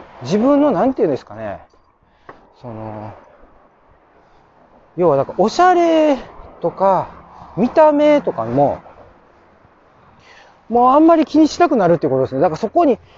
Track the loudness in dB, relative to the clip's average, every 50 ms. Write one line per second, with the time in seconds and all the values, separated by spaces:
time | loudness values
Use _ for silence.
0 | -20 -20 -20 -16 -8 -6 -4 -2 0 2 2 2 2 0 0 0 -2 -2 -2 -2
1 | -2 -2 -2 -4 -8 -14 -16 -14 -12 -12 -12 -14 -18 _ _ _ _ _ _ _
2 | _ _ _ _ _ -20 -20 -20 _ _ _ _ -18 -16 -16 -14 -14 -14 -14 -14
3 | -16 -16 -18 -20 -20 _ _ _ -20 -20 _ _ _ _ _ _ _ _ _ _
4 | _ _ _ _ _ _ _ _ _ _ _ _ _ _ _ _ _ _ _ -2
5 | 0 0 0 0 -2 -4 -4 -2 -2 -2 0 2 2 2 2 2 2 2 2 2
6 | 2 0 0 -2 -6 -12 -20 -20 -20 -20 -12 -8 -8 -8 -4 -2 0 0 0 0
7 | -4 -8 -14 -20 -20 -20 -20 -20 -20 -10 -6 -4 -4 0 2 2 4 4 4 2
8 | 2 2 2 2 0 -4 -6 -6 -6 -4 -2 0 0 0 -2 -6 -12 -18 -20 -20
9 | -20 -20 _ _ _ _ _ _ _ _ _ _ _ _ _ _ _ _ _ _
10 | _ _ _ _ _ -20 -20 -20 -20 -20 _ _ _ -4 -2 0 2 4 4 4
11 | 4 4 4 2 2 0 2 2 2 2 2 0 0 0 2 2 2 2 2 0
12 | 0 -2 -2 -2 -2 -2 -2 -2 -2 -2 -2 -4 -8 -4 0 0 2 2 0 -2
13 | -6 _ _